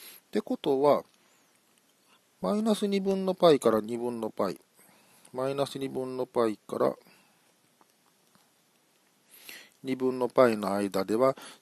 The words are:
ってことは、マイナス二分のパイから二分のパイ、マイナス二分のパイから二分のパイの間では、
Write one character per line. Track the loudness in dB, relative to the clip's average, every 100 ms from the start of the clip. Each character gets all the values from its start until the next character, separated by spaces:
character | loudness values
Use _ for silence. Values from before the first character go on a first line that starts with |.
| -20 -20 _
っ |
て | -4
こ | -4 -4
と | -2 2
は、 | 4 2 0 _ _ _ _ _ _ _ _ _ _ _ _ _
マ | -4 -2
イ |
ナ | 0
ス | 0 0
二 | -2
分 | -2 -2
の | -2
パ | 4 6
イ | 6
か | 4
ら | 2
二 | 0 -4
分 | -4 -6
の | -6
パ | -4 -4
イ、 | -6 _ _ _ _ _ _ _
マ | -6 -4
イ |
ナ | -4 -4
ス | -6
二 | -8
分 | -6 -6 -6
の | -4
パ | 0 0
イ | -2
か | -8 -2
ら | -2 -2 -10 -20 _ _ _ _ _ _ _ _ _ _ _ _ _ _ _ _ _ _ _ _ _ -20 -20 -20 -20 _
二 | -8 -4
分 | -2 -2
の | 0
パ | 4 4
イ | 4
の | -2
間 | -2 -2 -2
で | -2 2
は、 | 2 0 -8 -16